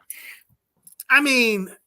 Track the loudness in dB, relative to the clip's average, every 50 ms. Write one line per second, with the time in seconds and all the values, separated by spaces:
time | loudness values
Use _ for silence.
0 | _ _ -20 -20 -20 -20 -20 -20 _ _ _ _ _ _ _ _ _ -20 -20 _
1 | -4 0 2 2 2 2 2 2 2 2 0 -2 -4 -8 -12 -18 _